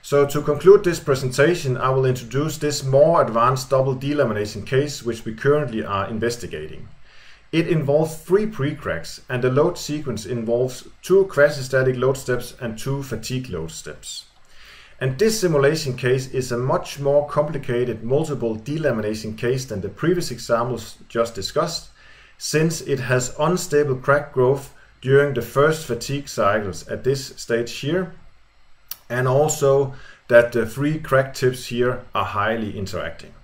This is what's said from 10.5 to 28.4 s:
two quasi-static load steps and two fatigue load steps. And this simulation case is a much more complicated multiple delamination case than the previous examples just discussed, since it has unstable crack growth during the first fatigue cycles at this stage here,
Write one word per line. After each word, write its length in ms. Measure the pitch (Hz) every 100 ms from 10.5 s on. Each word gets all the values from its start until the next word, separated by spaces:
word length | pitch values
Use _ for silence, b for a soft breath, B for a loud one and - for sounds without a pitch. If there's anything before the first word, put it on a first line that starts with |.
| 120 127 - - -
two 220 | - 190
quasi-static 720 | 190 - 147 139 127 131 131 123
load 200 | 127 131
steps 380 | - 123 - -
and 180 | 120 107
two 240 | 135 139
fatigue 480 | 135 110 104 127 127
load 220 | 87 80
steps. 540 | - 80 69 - - - _ B B B B B B
And 180 | 135 131
this 220 | 220 214
simulation 560 | 180 147 139 156 139 120
case 320 | 123 131 131
is 240 | 127 123
a 40 | 120
much 440 | 131 - - 139
more 260 | 139 143 143
complicated 760 | 151 151 - - 120 123 110
multiple 520 | 117 139 160 120 113 107
delamination 800 | - 151 127 110 107 107 107 -
case 280 | 123 131
than 160 | - 104
the 80 | 95
previous 420 | - 156 180 165
examples 680 | 120 - 117 123 117 - - -
just 260 | 117 113
discussed, 540 | - 92 147 160 160 - b b b b b
since 440 | - 151 165 160
it 180 | 143 131
has 340 | 127 127 - -
unstable 560 | 156 180 - 147 143 131
crack 360 | - 143 143
growth 400 | 131 127 139 - b b b
during 340 | 131 139 143
the 80 | 127
first 440 | 104 135 151 160 -
fatigue 420 | - - 139 -
cycles 580 | - 101 107 101 85 -
at 160 | 107
this 320 | 127 135 -
stage 380 | - - 117 120 -
here, 360 | 135 175 180 - - -